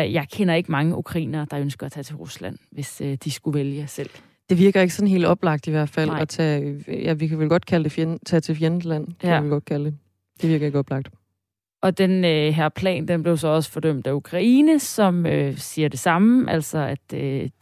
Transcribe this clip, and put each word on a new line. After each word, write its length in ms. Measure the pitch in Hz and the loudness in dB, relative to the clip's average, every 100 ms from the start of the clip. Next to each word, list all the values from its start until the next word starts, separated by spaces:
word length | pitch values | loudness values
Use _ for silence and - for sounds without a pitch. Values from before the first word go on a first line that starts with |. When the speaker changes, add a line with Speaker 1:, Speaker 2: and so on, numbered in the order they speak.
Speaker 1:
"Jeg 260 | 139 156 143 | 2 -2 -4
kender 220 | - 185 | -2 0
ikke 180 | 165 180 | 0 0
mange 240 | 143 160 175 | 0 0 -2
ukrainere, 520 | - 170 160 151 151 | -4 -6 -4 -6 -6
der 80 | 143 | -4
ønsker 260 | 143 131 139 | -6 -6 -12
at 60 | |
tage 120 | 151 | -12
til 120 | 139 151 | -14 -14
Rusland, 420 | - - 92 104 _ | -16 -12 -12 -14 _
hvis, 300 | - 139 - | -14 -12 -8
øh, 160 | 143 135 | -8 -6
de 80 | 156 | -8
skulle 280 | 131 - 147 | -6 -4 -2
vælge 280 | 139 139 147 | -4 -6 -10
selv." 220 | - 143 - _ _ - | -12 -14 -16 _ _ 0
Speaker 2:
Det 80 | 180 | 6
virker 240 | 196 196 | 6 6
ikke 120 | 185 | 2
sådan 160 | - 202 | 2 2
helt 160 | 190 170 | 4 4
oplagt 420 | 180 175 151 - | 2 2 0 0
i 40 | |
hvert 180 | 156 147 | 0 0
fald 200 | - 156 | 0 -2
Speaker 1:
Nej. 120 | 156 | -2
Speaker 2:
at 80 | 151 | -4
tage, 540 | - 160 147 143 143 - | -2 0 0 -2 -8 -8
ja, 260 | - - | -4 -2
vi 140 | 156 156 | -2 -2
kan 120 | 156 | 0
vel 100 | 156 | 2
godt 160 | 170 - | 0 2
kalde 180 | 175 | 0
det 80 | 151 | 0
fjend-, 280 | - 160 165 - | -2 -4 -4 0
tage 140 | 170 | 0
til 160 | 156 156 | 0 0
fjendeland, 520 | 160 175 170 156 151 170 | 0 0 -2 -4 -6 -4
kan 100 | 175 | 0
Speaker 1:
Ja. 100 | 160 | 2
Speaker 2:
vi 40 | |
vel 80 | 147 | 2
godt 140 | 147 - | -2 -2
kalde 200 | 147 147 | -4 -4
det. 120 | 147 _ _ _ - | -6 _ _ _ -4
Det 80 | 165 | 0
virker 160 | 156 147 | 2 2
ikke 140 | 143 | -2
oplagt. 300 | 135 135 131 - _ _ _ _ _ - | -2 -4 -6 -16 _ _ _ _ _ -2
Speaker 1:
Og 160 | 190 180 | 0 2
den, 280 | 185 185 180 | 2 4 2
øh, 280 | 156 151 | 2 2
her 160 | 156 151 | 2 0
plan, 380 | - 190 175 160 | 0 -2 -2 -2
den 160 | 170 | 0
blev 140 | 165 165 | 0 0
så 100 | 156 | 2
også 240 | 156 151 | 0 0
fordømt 360 | 156 160 139 127 | -2 -2 -2 -2
af 40 | |
Ukraine, 680 | 139 - 175 220 254 302 302 | -4 -4 0 4 6 6 4
som, 460 | - - 196 175 160 | 0 2 2 2 0
øh, 320 | 147 139 135 | 0 0 -4
siger 320 | - - 151 | -8 -2 -2
det 100 | 131 | 0
samme, 520 | 180 170 214 254 - | 0 4 4 4 2
altså 260 | 165 147 156 | -2 -2 -4
at, 360 | 139 139 - | -4 -6 -8
øh, 360 | - 139 135 131 - | -6 -4 -4 -6 -4